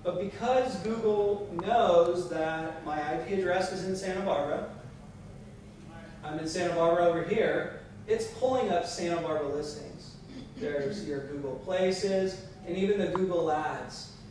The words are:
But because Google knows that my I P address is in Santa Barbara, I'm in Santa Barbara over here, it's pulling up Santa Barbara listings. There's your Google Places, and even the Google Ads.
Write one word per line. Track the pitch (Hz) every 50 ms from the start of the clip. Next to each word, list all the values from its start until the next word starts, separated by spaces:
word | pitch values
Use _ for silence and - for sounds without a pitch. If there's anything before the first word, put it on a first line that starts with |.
| -
But | 180 185 180
because | 202 196 - - 226 240 254 254 254 - - 190
Google | 175 214 226 226 208 214 208 208 202 202 202 202 - - 175 170 175
knows | 190 233 233 - 185 175 170 170 170 170 175 180 -
that | 165 165 160 160 160 160 160 165 160 160 156
my | 151 151 156 147 -
I | 160 165
P | 165 - 202
address | 190 185 180 180 190 185 -
is | 190 - 175
in | 190 190
Santa | 185 - 190 185 196
Barbara, | 196 190 143 - 143 143 151 - - - - - - - - - - - - - - - - - - - - - - - - - - - - - - - - - -
I'm | 156 156 160
in | 160 156
Santa | - 185 175 175 175
Barbara | 170 165 165 170 175 175
over | 170 165 165 -
here, | - 208 - - - - - - - - - - - - - - -
it's | 214 - - - -
pulling | - 254 262 262 247 226 202
up | 175 170 170
Santa | - - - 185 170 170 165
Barbara | 160 160 156 151 151 143
listings. | 143 147 151 151 - - 147 147 - - - - - - - - 277 - - - - -
There's | 147 147 143 143 139 139 139 - - 143
your | 143 139
Google | 135 139 147 143 139 135 127 - -
Places, | 185 185 185 190 185 190 - - 196 190 190 190 190 185 - - - - - - -
and | 175 190
even | 196 196 202 196
the | 185 165
Google | - 185 185 185 175 170 165 156
Ads. | 151 151 151 - - - 104 - - - - - - - - -